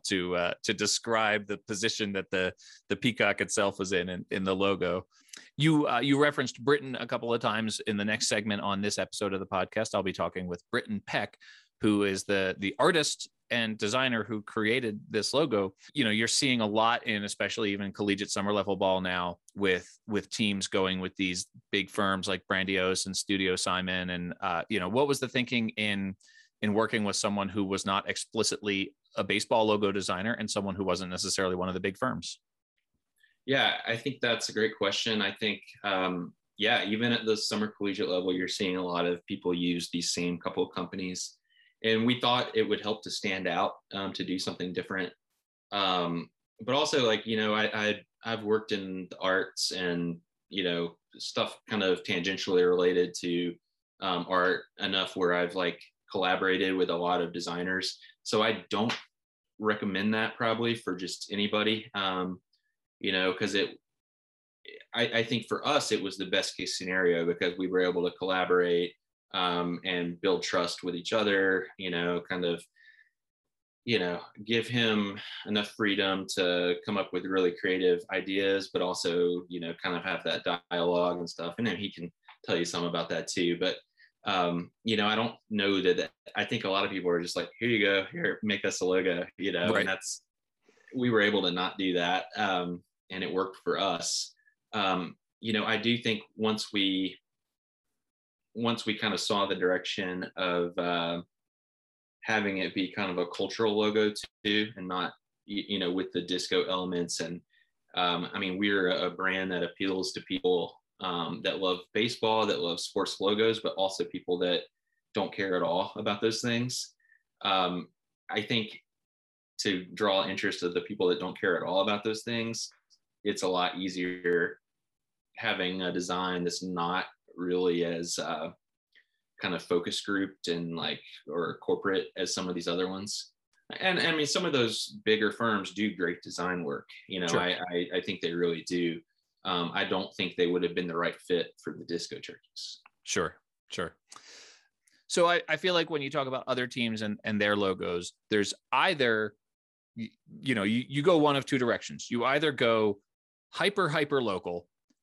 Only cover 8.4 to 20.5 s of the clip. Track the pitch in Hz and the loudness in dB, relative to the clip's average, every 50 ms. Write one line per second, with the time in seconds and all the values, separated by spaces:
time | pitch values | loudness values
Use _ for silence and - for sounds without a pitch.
8.4 | 104 104 101 101 - 101 101 98 104 104 - - 95 - - - 104 98 98 95 | 0 0 -2 -2 0 -2 -2 0 0 0 0 -2 -2 -4 -4 -4 -2 -2 -2 -2
9.4 | 95 - 101 92 95 95 - 107 110 - - 104 95 95 92 - 90 87 - 92 | -4 -2 -2 -2 -2 0 -2 -2 -2 0 0 0 0 0 0 -2 -2 -2 -2 -4
10.4 | 92 87 87 85 - _ - 120 - - 107 98 - - - 135 104 - - - | -6 -6 -6 -8 -6 _ -4 -4 -2 -4 -6 -6 -4 -4 -2 -2 -2 -4 -8 -14
11.4 | - - - - _ _ _ _ - 110 104 101 101 98 95 95 - - 101 98 | -20 -20 -20 -20 _ _ _ _ 2 4 4 4 4 2 2 0 0 0 2 2
12.4 | 95 92 85 - 98 98 - - 131 165 175 156 147 - - - - - _ _ | 2 0 0 -2 -4 -2 0 2 4 4 4 2 0 0 -4 -6 -10 -14 _ _
13.4 | _ - 120 120 113 110 110 107 110 104 110 127 131 131 120 110 101 113 113 107 | _ -4 -2 -2 0 -2 -2 -2 -2 0 0 0 0 0 0 -2 -2 -4 -6 -8
14.4 | 104 - - 113 107 107 117 131 123 110 104 107 - - - 107 101 - - 135 | -8 -6 -4 0 2 2 2 2 0 -2 -4 -6 -6 -4 -2 -2 0 0 2 0
15.4 | 165 143 110 101 98 95 - _ - - - 147 123 110 104 107 117 113 - - | 2 2 2 0 0 -2 -4 _ -20 -6 -2 0 0 2 2 2 2 2 2 2
16.4 | 147 135 127 120 110 104 104 110 110 113 120 - - 120 107 104 101 101 - - | 2 2 2 2 2 2 4 4 4 4 2 0 0 -2 -2 -2 -2 -4 -4 -4
17.4 | 104 98 - - 113 101 98 101 101 98 - - 107 104 98 98 101 - - 107 | -4 -2 -2 -2 0 0 0 -2 -4 -6 -4 0 0 2 2 0 0 -2 -2 -2
18.4 | 98 101 104 101 95 101 95 92 101 95 95 92 92 92 92 90 90 87 87 - | 0 2 2 2 0 0 0 2 2 2 2 2 0 0 -2 -2 -2 -4 -6 -8
19.4 | _ - - 104 101 95 92 87 - - - _ _ - 107 101 95 - - - | _ -16 -4 0 2 2 2 2 -2 -6 -18 _ _ -2 -2 -2 -2 -2 -2 0
20.4 | 110 104 | 2 2